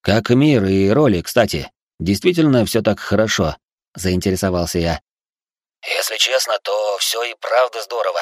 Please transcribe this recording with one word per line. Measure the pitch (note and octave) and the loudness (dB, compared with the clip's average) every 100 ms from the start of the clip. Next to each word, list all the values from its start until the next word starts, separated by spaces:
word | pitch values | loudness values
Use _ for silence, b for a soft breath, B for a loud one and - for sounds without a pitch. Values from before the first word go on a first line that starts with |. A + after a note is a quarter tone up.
«Как | - G#2+ G#2+ | 2 0 2
мир | B2+ D3+ B2+ G2 | 4 4 4 2
и | F#2+ G2 | 2 4
роли, | A#2+ D3 F2+ | 4 4 2
кстати. | - A#2+ B2+ D#2 - _ _ _ | 0 0 0 -2 -8 _ _ _
Действительно | E2+ G2+ F3+ F3 D#3 B2+ G#2 | -2 0 2 2 4 4 2
все | A2+ | 0
так | G#2+ G2+ | 0 -4
хорошо?» — | - G2+ A2 - E2 D2 _ _ _ - | -2 0 0 0 -2 -4 _ _ _ -6
заинтересовался | F#2 F#2 G2 F#2 F#2+ F2+ E2+ F2 | -2 0 0 -2 -2 -2 -2 -2
я. | E2 D2 _ _ _ _ _ _ _ _ - | -2 -4 _ _ _ _ _ _ _ _ -6
«Если | - - A2 | -4 -4 -4
честно, | A#2 C3 A#2+ G#2+ | -2 -2 -2 -4
то | - G#2 G#2 G2 | -2 -2 -2 -4
все | - A2+ | -4 -4
и | A#2+ A2 | -6 -8
правда | - A2+ C3+ A2+ | -2 0 0 -4
здорово», — | G#2+ A#2+ G2 E2+ | -8 -4 -4 -4